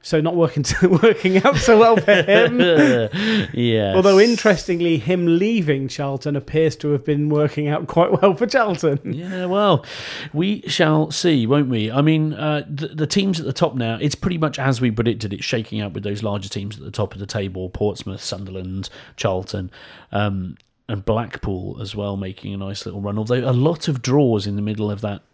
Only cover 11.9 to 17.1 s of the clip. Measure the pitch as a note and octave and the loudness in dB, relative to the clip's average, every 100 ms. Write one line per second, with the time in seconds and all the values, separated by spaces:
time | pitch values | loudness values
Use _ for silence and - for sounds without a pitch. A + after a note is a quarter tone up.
11.9 | B2+ D3+ D#3+ D#3 B2+ D3+ D3+ - C#3+ D#3 | 2 2 2 0 -4 -4 -4 -6 -8 -8
12.9 | D#3 D3+ G3+ G3 E3+ B2+ C3 D#3+ B2 A2+ | -4 -2 0 0 -2 -4 -2 -2 -2 -4
13.9 | A#2 D3 - F#3+ E3+ D#3 B2 C3+ A#2+ B2 | -2 -4 -2 -4 -2 -2 -2 -2 0 0
14.9 | A2 A#2 A2 G#2+ G2+ - A#2+ A2 G#2+ G#2 | 0 -2 -2 -6 -6 -4 -6 -4 -6 -6
15.9 | E2 G2+ G2+ A2 G2+ G2 - G2+ G#2+ C2+ | -6 -6 -6 -4 -6 -6 -8 -10 -10 -12
16.9 | G#2 G2+ | -6 -6